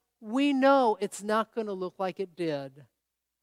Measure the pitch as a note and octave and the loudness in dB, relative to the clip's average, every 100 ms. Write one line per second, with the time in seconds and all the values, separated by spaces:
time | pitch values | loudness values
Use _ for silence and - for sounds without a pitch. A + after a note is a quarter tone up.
0 | _ _ G#3+ B3+ C#4+ C4+ C#4 C#4 A#3 G#3+ | _ _ -6 0 0 4 6 6 4 2
1 | G3+ - G#3 A3 G#3+ A#3 G#3+ F#3+ F3+ - | -4 -6 -2 -2 -2 -6 -6 -6 -8 -4
2 | F#3+ F3 F#3 E3 E3 C#3+ C3+ C#3 B2+ _ | -6 -6 -8 -6 -4 -4 -8 -16 -20 _
3 | _ _ _ _ | _ _ _ _